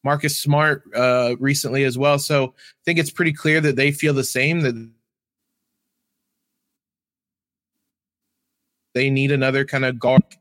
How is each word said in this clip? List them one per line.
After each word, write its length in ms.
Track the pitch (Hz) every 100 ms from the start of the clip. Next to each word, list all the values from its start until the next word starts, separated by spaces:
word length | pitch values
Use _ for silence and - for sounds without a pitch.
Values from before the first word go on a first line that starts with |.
Marcus 380 | 135 147 151 -
Smart, 420 | - 147 151 135 - 117
uh, 400 | 127 123 120 120
recently 440 | 135 143 135 131
as 120 | 135 123
well. 220 | 143 143
So 300 | - 147 131
I 340 | _ - _ -
think 120 | 165
it's 140 | 147
pretty 220 | - 165
clear 280 | 151 156 156
that 140 | 151 131
they 160 | 139
feel 240 | 143 156 139
the 80 |
same, 380 | 131 127 139 170
that 280 | 143 113 113 113 _ _ _ _ _ _ _ _ _ _ _ _ _ _ _ _ _ _ _ _ _ _ _ _ _ _ _ _ _ _ _ _ _ _ _ _ _ _ _ 123
they 160 | 135
need 200 | 135 135
another 320 | 143 131 135
kind 220 | 139 139 131
of 140 | 123
guard. 240 | 123 131 - -